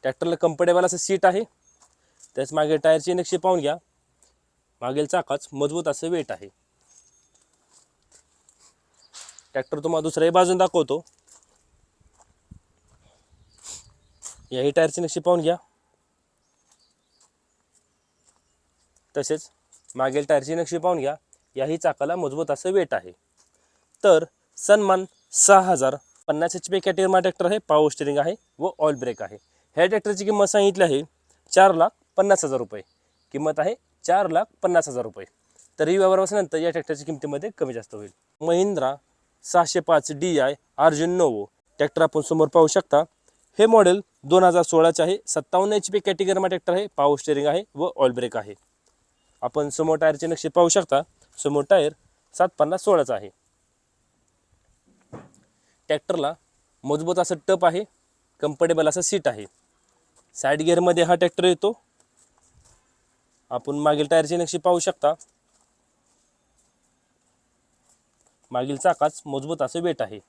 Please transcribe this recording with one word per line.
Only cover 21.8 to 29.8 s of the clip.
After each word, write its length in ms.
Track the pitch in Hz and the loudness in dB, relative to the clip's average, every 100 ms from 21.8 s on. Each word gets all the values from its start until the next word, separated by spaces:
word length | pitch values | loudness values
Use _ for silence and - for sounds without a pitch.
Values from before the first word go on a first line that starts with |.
| 165 - 143 180 | -2 -2 -4 -4
मजबूत 360 | 151 143 151 | -4 -6 -6
असं 200 | 139 185 | -4 -2
वेट 220 | 196 160 | -2 -2
आहे. 180 | 101 90 - _ _ _ _ _ _ _ _ | -6 -8 -20 _ _ _ _ _ _ _ _
तर 220 | 208 160 165 _ _ - | 4 4 2 _ _ -10
सन्मान 480 | - 208 202 190 190 _ _ | 4 4 4 0 -2 _ _
सहा 280 | - - 196 | 0 6 6
हजार, 360 | 185 165 131 139 _ _ - | 6 2 0 -2 _ _ -6
पन्नास 280 | 151 170 175 | -2 -2 -4
एच 140 | - | -6
पी 100 | 190 | -4
कॅटेगरीमा 400 | 190 175 190 185 | -2 0 2 2
ट्रॅक्टर 260 | 180 - 175 | 2 -2 -2
आहे, 120 | 214 | -4
पॉवर 340 | - 151 151 | 2 2 2
स्टिअरिंग 260 | - 143 143 | 0 -4 -2
आहे 180 | 156 214 _ - | -2 -6 _ -6
व 100 | 175 - | -6 0
ऑइल 160 | 156 139 | -2 0
ब्रेक 260 | 123 110 | -6 -8
आहे. 160 | 98 104 _ _ _ | -12 -16 _ _ _
ह्या 80 | - | 0